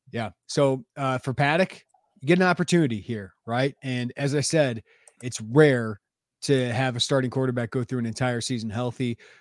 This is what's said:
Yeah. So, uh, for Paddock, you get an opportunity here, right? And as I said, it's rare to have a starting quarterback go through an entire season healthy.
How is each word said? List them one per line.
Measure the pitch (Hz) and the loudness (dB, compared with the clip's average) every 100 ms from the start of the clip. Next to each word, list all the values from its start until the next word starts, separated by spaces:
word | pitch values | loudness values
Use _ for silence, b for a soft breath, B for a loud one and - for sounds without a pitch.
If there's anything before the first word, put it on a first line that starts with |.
| _ | _
Yeah. | 117 107 - - | -8 -8 -10 -6
So, | - 139 131 - - | 0 2 0 -6 -6
uh, | 135 127 | -4 -4
for | - | -4
Paddock, | 123 143 165 185 - _ _ _ _ | 0 0 2 0 -4 _ _ _ _
you | 135 | 2
get | 180 | 4
an | |
opportunity | 185 175 175 175 143 107 | 4 2 2 2 2 -2
here, | 107 110 95 _ - | -6 -8 -10 _ -4
right? | 120 139 - | -2 -2 -2
And | 135 123 123 - | -6 -4 -4 -4
as | 143 147 | -2 -2
I | |
said, | - 160 135 113 - b b b | 0 2 2 -2 -10 b b b
it's | 123 - | -10 -10
rare | 110 139 151 123 110 104 _ _ _ _ | 0 6 6 6 -2 -8 _ _ _ _
to | - 135 123 | 0 2 2
have | 117 131 120 | 0 -2 -2
a | |
starting | - 139 127 | 0 0 0
quarterback | 131 131 123 117 | -2 -2 -2 -4
go | 131 117 | -4 -4
through | 127 | -4
an | 117 | -4
entire | 107 127 120 | -2 -2 -2
season | - 123 110 | -4 -6 -4
healthy. | 107 123 - 123 113 b b | -4 -6 -4 -6 -6 b b